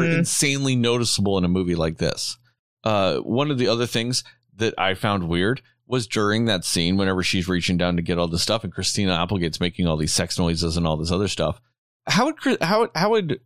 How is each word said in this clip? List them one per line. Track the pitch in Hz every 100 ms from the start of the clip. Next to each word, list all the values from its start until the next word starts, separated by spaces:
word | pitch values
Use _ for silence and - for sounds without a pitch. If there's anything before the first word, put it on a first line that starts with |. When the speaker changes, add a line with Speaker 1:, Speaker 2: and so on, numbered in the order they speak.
Speaker 1:
Mm-hmm. | 170 165
Speaker 2:
insanely | 165 - 147 139 135 123
noticeable | 120 120 113 - 101 98
in | 90
a |
movie | 92 90 82
like | 80 80
this. | 80 - - - _ _ _ _
Uh, | 110 104 95 67
one | - 117 147
of | 131
the | 98
other | 117 120
things | 117 120 123 - - _ 95
that | 110 -
I | 95
found | 92 110 101 85
weird | 87 98 135 - _ -
was | 127 110
during | - 104 110 117
that | 95
scene, | - 92 85 98
whenever | 95 92
she's | 87 95 87
reaching | 90 85 90
down | 87 87
to |
get | 82 87
all | 87
this | 85
stuff | - 107
and | 92
Christina | - 92 - 98 82
Applegate's | 87 101 85 -
making | 87 - 85
all | 78
these | 78
sex | - 85 -
noises | 87 82 85 85
and | 82
all | 76
this | 80
other | 87 101
stuff. | - 78 - _ _ _ _ -
How | 151 277
would | 311
Chri-, | 285 226
how, | 165 214 233 156
how | 202
would | 226 165 123